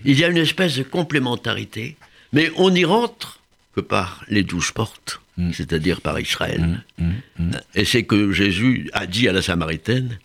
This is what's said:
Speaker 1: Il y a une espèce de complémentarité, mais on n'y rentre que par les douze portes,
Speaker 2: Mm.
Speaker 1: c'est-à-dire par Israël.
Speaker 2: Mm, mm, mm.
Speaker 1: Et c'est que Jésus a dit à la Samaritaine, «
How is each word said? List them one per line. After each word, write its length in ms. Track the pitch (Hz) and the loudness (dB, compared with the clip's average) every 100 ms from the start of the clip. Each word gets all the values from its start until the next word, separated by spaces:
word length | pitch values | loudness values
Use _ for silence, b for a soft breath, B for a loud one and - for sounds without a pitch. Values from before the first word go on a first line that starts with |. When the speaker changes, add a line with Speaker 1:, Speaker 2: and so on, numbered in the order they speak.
Speaker 1:
Il 140 | 110 135 | 2 4
y 60 | |
a 40 | 170 | 4
une 80 | 175 | 2
espèce 380 | 156 - 185 127 | 0 0 0 -2
de 60 | |
complémentarité, 1120 | 131 175 165 147 127 120 117 101 104 110 120 156 b b b | -4 -4 -2 -2 -2 -2 -4 -4 -6 -10 -12 -14 b b b
mais 180 | 139 160 - | 0 2 4
on 140 | 190 | 4
n'y 140 | 180 | 4
rentre 560 | 165 214 233 - - - _ _ _ | 4 2 2 -4 -16 -18 _ _ _
que 60 | - | -8
par 440 | - 101 90 - - | -2 -2 -2 -8 -2
les 140 | 104 | 0
douze 280 | 87 87 - | 2 -2 -2
portes, 480 | - 110 - - - _ - | -2 -4 -6 -14 -14 _ -4
Speaker 2:
Mm. 140 | 87 | -4
Speaker 1:
c'est-à-dire 480 | 80 78 82 82 80 | -4 -2 -2 0 0
par 180 | 80 78 | -2 -4
Israël. 640 | 73 - 90 - 82 87 - - | -4 -4 -2 0 0 -2 -6 -4
Speaker 2:
Mm, 60 | 85 | -2
mm, 60 | 101 - - 85 | -2 -6 -4 -4
mm. 40 | - - | -4 -4
Speaker 1:
Et 120 | 90 107 | -2 0
c'est 160 | 123 | 0
que 300 | - 107 104 | 2 2 2
Jésus 580 | 95 101 90 127 120 - | 2 2 2 2 0 -2
a 140 | 107 92 | -6 -4
dit 220 | 95 120 | 0 2
à 40 | |
la 80 | 92 | 2
Samaritaine, « 760 | 90 85 80 80 - 127 127 107 | 0 0 -2 -4 -2 -2 -2 -8